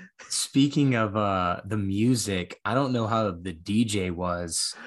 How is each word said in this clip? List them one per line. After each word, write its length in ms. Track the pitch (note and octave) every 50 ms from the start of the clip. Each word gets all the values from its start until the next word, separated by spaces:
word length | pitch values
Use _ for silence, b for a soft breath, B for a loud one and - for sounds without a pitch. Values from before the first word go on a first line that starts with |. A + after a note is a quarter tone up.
| F#3 B B B - -
Speaking 680 | - - - - - C#3 C#3 C#3+ - D3+ C#3+ C3+ B2
of, 220 | A2+ A2 G#2 G2+
uh, 440 | A2 G#2 G2+ F#2+ F#2 F2+ F2 F2 - -
the 120 | G2 A2
music, 840 | G#2+ G2 F#2+ G2 G2+ A2+ B2 C3 A2+ - G2+ G2 F2+ F2 - - - -
I 100 | G2+ A2+
don't 200 | C3 C#3+ C3 B2+
know 140 | A#2 A2+
how 240 | G#2+ A2+ A2+ A2 G2+
the 200 | F2 E2+ F2 F#2+
D 320 | E2+ D#2+ E2+ G2+ G2+ A2 A#2+
J 280 | A2 G2+ G2+ F#2 F2+
was 640 | E2+ E2+ F2+ F2+ F2 F2 F2 E2+ E2 - - - - - -